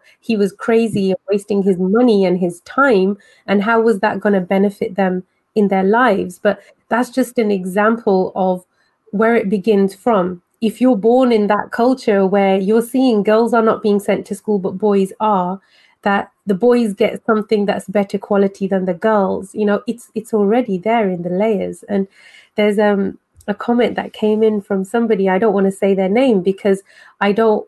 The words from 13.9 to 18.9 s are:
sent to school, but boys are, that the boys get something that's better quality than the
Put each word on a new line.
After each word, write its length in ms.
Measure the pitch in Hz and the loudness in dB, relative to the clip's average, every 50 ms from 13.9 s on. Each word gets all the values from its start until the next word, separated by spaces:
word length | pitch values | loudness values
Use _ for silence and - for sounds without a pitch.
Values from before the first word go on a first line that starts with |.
| 202 202 | 0 0
sent 260 | 196 - 196 196 196 | 0 -2 -2 -2 -4
to 80 | - 202 | -8 -12
school, 240 | - - - 208 196 | -10 -6 -4 -4 -2
but 200 | 180 190 196 185 | -4 -4 -6 -4
boys 340 | 214 208 202 196 190 190 - - | -2 0 2 0 0 -2 -4 -4
are, 400 | - 220 208 185 180 180 190 196 _ _ _ _ _ _ _ _ - | -2 0 0 0 -2 -4 -6 -10 _ _ _ _ _ _ _ _ -2
that 280 | 208 196 202 - - _ _ _ | -2 -2 -2 -2 -6 _ _ _
the 80 | 196 202 | -6 -2
boys 400 | 175 233 247 247 240 233 214 196 | 0 2 2 2 2 2 0 -2
get 300 | - - - - - - | -2 -2 -2 -2 -4 -2
something 400 | - 220 214 208 - 220 208 202 | -2 0 0 0 0 -2 0 0
that's 220 | 196 196 - - - | 0 -2 -4 -6 -4
better 280 | - 208 196 196 - 196 | -2 -2 -2 -2 -4 -8
quality 480 | - - 208 196 202 196 196 - 196 185 | -4 -2 0 0 0 0 -2 -4 -6 -2
than 160 | 196 190 185 | -2 -2 -2
the 100 | 185 | -4